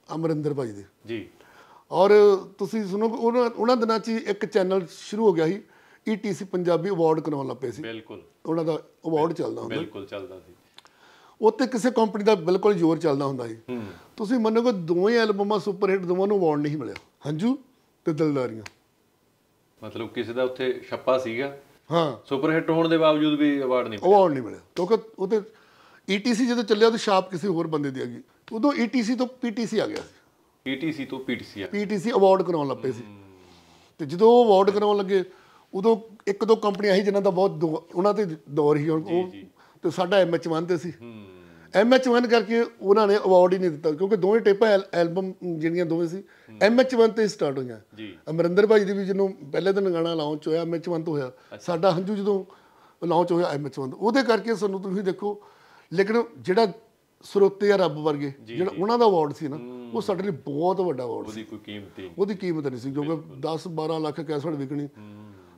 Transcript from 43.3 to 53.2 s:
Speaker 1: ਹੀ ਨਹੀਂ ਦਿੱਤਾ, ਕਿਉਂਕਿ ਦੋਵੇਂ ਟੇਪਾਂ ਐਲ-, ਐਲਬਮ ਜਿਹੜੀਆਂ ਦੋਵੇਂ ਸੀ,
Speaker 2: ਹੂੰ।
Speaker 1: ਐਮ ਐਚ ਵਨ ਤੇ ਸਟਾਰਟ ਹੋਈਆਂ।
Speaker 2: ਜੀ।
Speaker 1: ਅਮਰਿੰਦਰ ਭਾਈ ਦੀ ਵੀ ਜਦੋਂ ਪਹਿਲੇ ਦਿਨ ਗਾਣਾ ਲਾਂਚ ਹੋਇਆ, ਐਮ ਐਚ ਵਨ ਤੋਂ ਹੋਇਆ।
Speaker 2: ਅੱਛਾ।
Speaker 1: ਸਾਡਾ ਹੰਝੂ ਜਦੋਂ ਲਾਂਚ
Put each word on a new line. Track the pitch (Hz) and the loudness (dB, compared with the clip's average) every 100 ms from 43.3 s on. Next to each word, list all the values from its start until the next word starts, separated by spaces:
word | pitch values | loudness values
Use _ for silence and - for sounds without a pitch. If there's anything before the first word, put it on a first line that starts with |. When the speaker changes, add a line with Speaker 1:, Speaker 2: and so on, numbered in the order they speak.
| 185 180 | 6 6
Speaker 1:
ਹੀ | 190 | 4
ਨਹੀਂ | 185 | 0
ਦਿੱਤਾ, | 147 160 | -2 -2
ਕਿਉਂਕਿ | 151 196 208 | -2 0 2
ਦੋਵੇਂ | 185 226 | 4 4
ਟੇਪਾਂ | 208 196 220 | 4 4 6
ਐਲ-, | 196 196 | 4 2
ਐਲਬਮ | 170 170 170 190 185 | 0 0 0 -6 -6
ਜਿਹੜੀਆਂ | 180 160 160 170 170 | -8 -4 -2 -2 0
ਦੋਵੇਂ | 165 170 | 0 -2
ਸੀ, | 185 | -6
Speaker 2:
ਹੂੰ। | - _ - 107 | -12 _ -20 0
Speaker 1:
ਐਮ | 196 240 | 4 4
ਐਚ | 254 | 4
ਵਨ | 247 226 | 4 4
ਤੇ | 226 208 | 4 -2
ਸਟਾਰਟ | 202 151 139 | 0 -2 -2
ਹੋਈਆਂ। | 123 110 - 107 | -6 -10 -18 -16
Speaker 2:
ਜੀ। | 107 87 - | -16 -14 -6
Speaker 1:
ਅਮਰਿੰਦਰ | 165 170 180 208 | -2 2 4 6
ਭਾਈ | 214 | 4
ਦੀ | 196 | 4
ਵੀ | 202 | -2
ਜਦੋਂ | 190 190 196 | -2 -2 -2
ਪਹਿਲੇ | 190 143 160 180 | -4 -6 -2 0
ਦਿਨ | 196 196 | 0 0
ਗਾਣਾ | 170 165 | 0 -2
ਲਾਂਚ | 165 147 151 156 | -2 -4 -4 -2
ਹੋਇਆ, | 160 | -2
ਐਮ | 165 | -2
ਐਚ | 170 175 | -4 -4
ਵਨ | 165 | -4
ਤੋਂ | 165 | -4
ਹੋਇਆ। | 147 127 | -4 -6
Speaker 2:
ਅੱਛਾ। | - _ 107 | -10 _ -12
Speaker 1:
ਸਾਡਾ | - 170 190 | -6 0 2
ਹੰਝੂ | 170 190 208 | 2 -2 -2
ਜਦੋਂ | 202 196 185 - _ _ _ _ 170 | 0 -2 -4 -14 _ _ _ _ 0
ਲਾਂਚ | 165 | 2